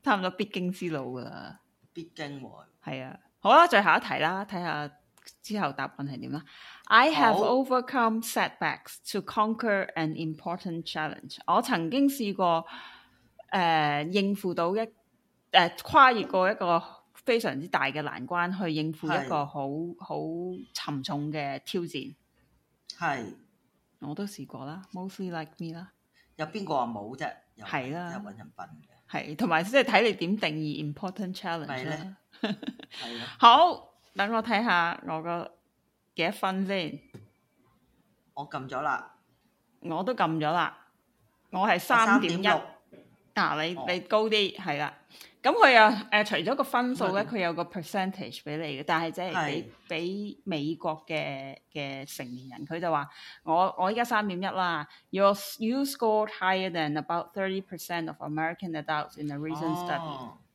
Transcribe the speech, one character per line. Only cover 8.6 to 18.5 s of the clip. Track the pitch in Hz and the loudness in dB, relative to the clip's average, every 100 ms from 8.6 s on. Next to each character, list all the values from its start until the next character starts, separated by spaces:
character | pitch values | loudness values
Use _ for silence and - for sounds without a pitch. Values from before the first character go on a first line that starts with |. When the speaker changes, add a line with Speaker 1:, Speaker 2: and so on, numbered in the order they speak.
| 160 - - - - | -4 -4 -12 -16 -6
Speaker 1:
to | 202 | -6
conquer | 185 - 214 220 233 202 - - | -2 0 0 2 2 2 0 -2
an | 156 | -2
important | - 160 156 170 180 190 165 165 | -2 -6 -6 -6 -6 -6 -8 -6
challenge。 | 165 156 - - - - | -6 -6 -6 -16 -10 2
我 | 185 | 2
曾 | 254 220 165 | 4 0 0
經 | 262 277 | 4 2
試 | 277 208 190 | 2 -4 2
過， | 180 165 165 - - - _ _ _ - - | 2 2 -2 -16 -18 -20 _ _ _ -20 -4
呃， | 196 170 160 147 147 156 | 0 4 4 2 0 0
應 | 196 196 202 | 0 2 0
付 | 190 | -2
到 | 175 170 208 | 0 0 0
一， | 226 _ _ _ _ _ _ | -4 _ _ _ _ _ _
呃， | 185 175 - | 6 6 0
跨 | - 311 262 | 4 8 8
越 | 233 175 | 8 0
過 | 190 185 | 2 2
一 | 220 | 0
個 | 180 170 - - _ | 2 2 0 -20 _
非 | - - 233 | -8 0 0
常 | 214 131 | 0 -4
之 | 165 | -2
大 | - 139 | 0 0
嘅 | 151 | -2
難 | 147 - 127 | -6 -6 -4
關， | 175 175 | -2 0